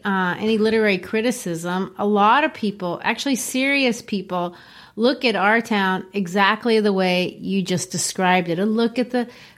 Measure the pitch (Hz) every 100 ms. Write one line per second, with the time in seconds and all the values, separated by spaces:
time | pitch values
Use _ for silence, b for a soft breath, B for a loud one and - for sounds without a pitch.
0 | 208 190 185 175 214 220 214 226 214 190
1 | 185 220 226 226 180 165 175 180 190 -
2 | 208 208 208 254 302 - 208 196 180 170
3 | - 233 285 262 - 254 269 277 262 240
4 | - 202 185 180 175 175 B B B B
5 | 233 269 247 202 196 226 226 214 190 185
6 | - 202 180 196 196 214 240 220 208 190
7 | 185 180 180 - 175 196 180 180 - 175
8 | - - 185 185 170 165 208 220 233 240
9 | 247 247 240 B B